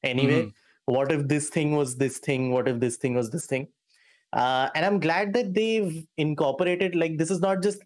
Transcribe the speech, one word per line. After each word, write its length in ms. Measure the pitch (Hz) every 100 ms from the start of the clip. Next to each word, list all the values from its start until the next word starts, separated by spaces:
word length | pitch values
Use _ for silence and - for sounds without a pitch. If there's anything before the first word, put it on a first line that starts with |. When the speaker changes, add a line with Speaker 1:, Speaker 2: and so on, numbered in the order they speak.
Speaker 1:
anyway. 380 | 135 127 135 135
Speaker 2:
Mm-hmm. 520 | 110 - _ _ -
Speaker 1:
What 180 | 127 139
if 160 | 156 139
this 220 | 147 147
thing 260 | - 147 151
was 220 | 135 123
this 200 | 131 -
thing? 340 | - 135 131
What 160 | 127 127
if 120 | 120
this 180 | 120 -
thing 160 | 131 123
was 140 | 113
this 160 | 156 -
thing? 220 | 131 139 _ _ _ _ _ _
Uh, 360 | - 123 131 135 151
and 100 | 185
I'm 140 | 202
glad 340 | 151 170 202
that 200 | 226 208 185
they've 500 | 220 220 190 160 160 -
incorporated, 800 | 151 147 147 135 180 180 190 170
like, 220 | 160 156
this 140 | 165
is 80 | 190
not 240 | 190 190
just 160 | 196 202